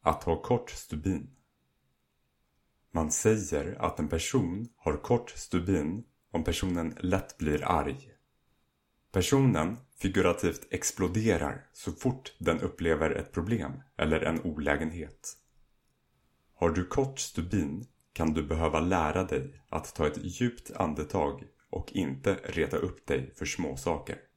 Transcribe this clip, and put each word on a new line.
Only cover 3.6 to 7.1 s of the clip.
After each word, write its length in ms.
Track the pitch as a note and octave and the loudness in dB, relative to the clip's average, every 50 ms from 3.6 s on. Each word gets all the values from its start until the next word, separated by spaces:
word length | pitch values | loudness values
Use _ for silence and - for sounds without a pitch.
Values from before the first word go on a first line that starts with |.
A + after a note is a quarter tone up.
| C#2+ F2 - - | -2 -4 -4 -2
att 180 | - E2+ - - | -2 -2 0 -2
en 100 | D#2 D2 | -2 0
person 600 | - - - - - B2+ F#2+ E2+ F2+ G2+ A#2 A#2+ _ | 0 -2 -2 2 2 2 2 2 -2 -4 -6 -8 _
har 200 | _ - - - | _ -2 -2 -2
kort 340 | - - - B2 A#2 - - | -2 2 2 2 2 2 -6
stubin 760 | - - - - - F2+ E2+ F#2+ G2 E2 D2 D#2 F#2 A2+ A#2+ _ _ _ _ _ | -14 -14 -8 -2 -2 0 2 2 2 2 2 -2 -4 -6 -8 _ _ _ _ _
om 140 | - E2+ D#2+ | -4 -2 0
personen 520 | - G#2 - - F#2+ F2+ E2+ E2 D#2+ - - | 0 0 0 0 0 0 -2 -2 -4 -6 -4
lätt 380 | - F2+ | 0 0